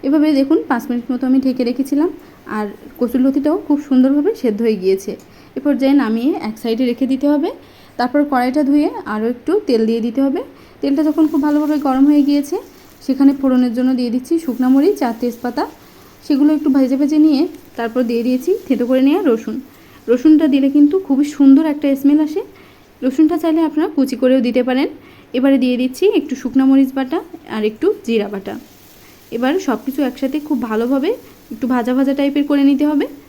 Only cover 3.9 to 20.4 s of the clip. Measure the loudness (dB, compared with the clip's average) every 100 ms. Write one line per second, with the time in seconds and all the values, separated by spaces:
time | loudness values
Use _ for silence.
3.9 | 2 4 2 0 -2 -4 0 -2 0 0
4.9 | -2 -4 -12 -16 -20 -14 -6 -2 0 2
5.9 | 2 2 0 -2 -2 -6 -8 -4 -2 -2
6.9 | -2 -2 0 0 0 -2 -6 -20 -20 -18
7.9 | -6 -2 0 0 0 0 0 2 2 0
8.9 | -4 -8 -4 -4 -4 -2 -2 0 0 0
9.9 | 0 -2 0 0 -2 -8 -16 -20 -6 -2
10.9 | 0 0 2 2 2 0 0 0 -2 0
11.9 | 2 4 4 2 0 -2 -8 -8 -20 -20
12.9 | -12 -6 2 2 4 0 2 0 0 -2
13.9 | -2 -2 -4 -2 -4 -2 -2 2 4 2
14.9 | 0 -4 -4 -6 -6 -8 -6 -8 -10 -20
15.9 | -20 -20 -20 -4 2 2 2 0 2 2
16.9 | 0 0 4 4 4 -2 -4 -16 -8 -6
17.9 | -2 -2 -2 0 -2 -2 -4 -2 -2 0
18.9 | 2 4 2 2 0 -2 -10 -12 -20 -20
19.9 | -16 -2 2 6 4